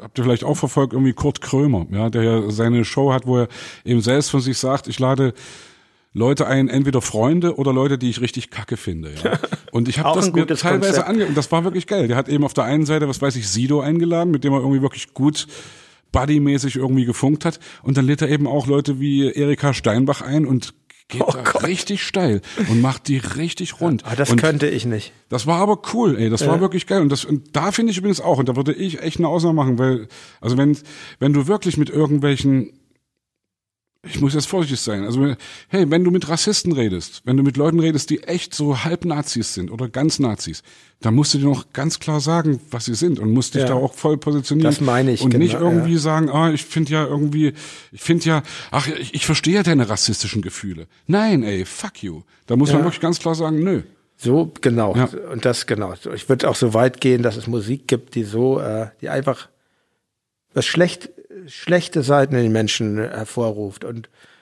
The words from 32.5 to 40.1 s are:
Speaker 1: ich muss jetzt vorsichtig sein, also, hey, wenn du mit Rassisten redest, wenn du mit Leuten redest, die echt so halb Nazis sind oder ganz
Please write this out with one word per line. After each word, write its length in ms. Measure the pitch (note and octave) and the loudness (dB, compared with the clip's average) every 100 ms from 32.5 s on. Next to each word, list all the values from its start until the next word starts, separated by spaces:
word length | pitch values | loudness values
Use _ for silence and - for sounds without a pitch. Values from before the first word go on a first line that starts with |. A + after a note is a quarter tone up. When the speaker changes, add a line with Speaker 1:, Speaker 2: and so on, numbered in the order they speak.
| C3+ G#2+ _ _ _ _ _ _ _ _ _ _ _ _ _ | 2 0 _ _ _ _ _ _ _ _ _ _ _ _ _
Speaker 1:
ich 160 | F3 D#3 | -12 -2
muss 140 | C#3 | 0
jetzt 140 | D3 C#3 | 0 -2
vorsichtig 320 | F#3+ D#3 B2+ | -2 -2 -4
sein, 240 | - G#2 | -4 -4
also, 320 | G2+ B2 C#3 B2+ - - - | -2 0 0 -2 -10 -20 -4
hey, 240 | F#3+ D#3+ | 0 4
wenn 120 | E3 | 4
du 60 | F3+ | 4
mit 180 | F3+ D3 | 2 0
Rassisten 440 | D#3+ - G#3+ F3 | -2 0 0 0
redest, 500 | D3 A2+ F2+ - - - | 0 0 -2 -8 -10 0
wenn 120 | C3 | 2
du 60 | |
mit 120 | C#3 C3 | 2 2
Leuten 240 | D3 E3 | 2 2
redest, 300 | D#3+ D3+ - | 2 0 -2
die 140 | D#3 | -4
echt 320 | - F3 - - | -4 -6 -6 -4
so 280 | D3 C3 | -2 -2
halb 220 | D#3+ E3+ E3+ | -2 -4 -4
Nazis 480 | D3 C#3+ A#2+ G#2+ | -4 -4 -4 -6
sind 160 | - F2 | -6 -8
oder 200 | A2+ B2 | -6 -6
ganz 280 | B2 D3+ | -2 0